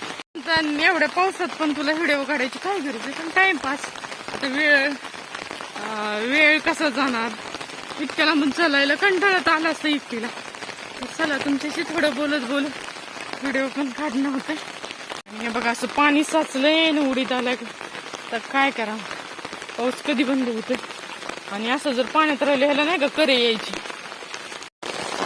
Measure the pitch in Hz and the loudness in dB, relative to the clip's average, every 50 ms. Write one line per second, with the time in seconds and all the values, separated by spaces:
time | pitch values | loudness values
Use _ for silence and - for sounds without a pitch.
0 | - - - - - _ - 330 247 339 330 320 320 302 294 285 320 359 370 320 | -8 -8 -10 -10 -12 _ -12 -8 -2 2 2 2 2 2 2 4 4 4 4 4
1 | 302 294 - 359 370 381 370 - 370 - - - 320 302 285 294 302 285 311 320 | 2 2 4 2 2 2 2 0 -4 -4 -2 0 0 0 0 0 0 0 2 2
2 | 339 302 294 285 277 262 302 269 254 262 - - - 370 403 381 269 285 240 226 | 2 2 2 2 2 0 0 0 0 -2 -4 -4 -4 -2 -2 -2 -2 -4 -6 -6
3 | 214 269 277 - 330 330 - 370 381 381 370 269 - 269 285 277 - - - - | -6 -8 -8 -6 -6 0 2 4 4 4 2 0 -2 -2 -4 -4 -6 -8 -10 -10
4 | - - - - - - - - 277 269 254 285 311 294 294 277 269 294 285 - | -10 -10 -10 -10 -10 -8 -6 -4 -4 -2 0 2 4 6 6 6 4 2 -2 -4
5 | - - - - - - - - - - - - - - - - 208 214 220 214 | -8 -12 -12 -12 -12 -12 -12 -10 -10 -10 -10 -10 -10 -10 -8 -6 -6 -4 -4 -2
6 | 208 214 208 214 220 247 269 302 311 294 311 311 - 330 320 - 320 294 226 277 | -2 -2 -2 -2 0 2 4 6 6 6 6 4 4 0 0 2 0 0 2 0
7 | 269 277 247 226 226 233 220 - - - - - - - - - - - - - | 0 0 0 0 -2 -4 -6 -8 -10 -10 -10 -10 -10 -10 -12 -12 -12 -10 -6 -6
8 | 302 262 - - 302 311 330 294 294 285 269 - 339 320 285 277 277 277 294 277 | -6 -4 2 2 4 4 6 4 4 2 2 4 2 4 4 4 4 4 4 4
9 | 381 403 381 349 392 403 381 359 254 330 330 311 320 330 302 - - 311 294 277 | 4 4 4 6 4 4 4 4 4 4 2 4 2 0 0 0 0 0 0 0
10 | - - 247 226 220 240 - - - - - - - - - - - - - - | -2 -4 -6 -6 -6 -6 -8 -10 -12 -12 -12 -12 -12 -12 -12 -12 -12 -12 -10 -10
11 | 254 247 - - 320 302 285 269 - 285 285 269 302 302 - 330 339 - 311 339 | -10 -8 -4 -2 0 0 0 0 0 0 0 0 -2 -4 -4 -4 -4 -2 0 2
12 | 294 302 247 247 294 285 294 302 247 226 285 285 277 302 - - - - - - | 2 2 2 2 0 0 0 0 0 0 0 0 0 -2 -4 -8 -10 -10 -12 -12
13 | - - - - - - - - 254 277 240 269 269 262 - 269 294 262 233 - | -12 -12 -12 -10 -10 -10 -8 -6 -4 -2 0 0 0 -2 -2 -2 -4 -4 -2 -4
14 | 294 302 220 269 277 285 262 269 - - 311 302 - - - - - - - - | -4 -2 0 0 0 0 0 -2 -2 -4 -6 -6 -6 -10 -12 -12 -10 -12 -12 -12
15 | - - - - - - 208 214 226 233 220 240 240 233 233 - - 240 - - | -10 -10 -10 -12 -12 -12 -10 -6 -4 -2 -2 0 0 0 0 0 -2 -2 4 6
16 | 294 294 285 294 302 - - 320 302 - - 269 269 302 311 320 320 320 302 302 | 6 8 8 6 4 4 2 2 2 2 0 2 4 6 6 6 4 4 4 4
17 | 294 262 262 247 262 208 262 254 240 247 254 247 233 214 - - - - - - | 2 2 2 2 0 0 0 0 0 0 -2 -2 -4 -10 -12 -12 -12 -12 -10 -12
18 | - - - - - - 233 226 - - - 277 269 277 - - 226 208 214 220 | -12 -10 -12 -12 -8 -6 -6 -6 -4 -2 2 2 2 2 2 -2 -4 -4 -4 -6
19 | 190 - - - - - - - - - - - - - - - 233 254 247 - | -6 -8 -8 -10 -10 -12 -12 -12 -10 -10 -10 -10 -10 -10 -4 -2 -2 -2 -2 -2
20 | - 285 294 233 294 240 277 262 254 240 226 220 - - 254 233 - - - - | -2 0 2 2 2 2 2 0 0 0 -2 -4 -2 -2 -4 -4 -4 -8 -12 -12
21 | - - - - - - - - - - 196 202 220 233 254 294 - 294 247 233 | -12 -12 -12 -10 -10 -10 -10 -10 -10 -8 -6 -4 0 0 0 0 0 0 2 2
22 | 254 - - 302 311 302 294 - - 269 285 262 269 294 294 269 294 302 359 320 | 2 2 4 4 4 4 4 2 4 4 4 4 4 4 4 4 2 2 2 2
23 | 294 277 - 294 311 262 269 247 233 233 226 214 - - 190 - - - - - | 0 0 4 4 4 4 6 4 4 2 2 0 -2 -6 -8 -8 -8 -10 -12 -12
24 | - - - - - - - - - - - - - - _ - - - - - | -12 -14 -14 -14 -14 -12 -12 -12 -12 -12 -12 -12 -14 -16 _ -12 -10 -8 -6 -6
25 | - - - - - | -6 -6 -4 -2 -2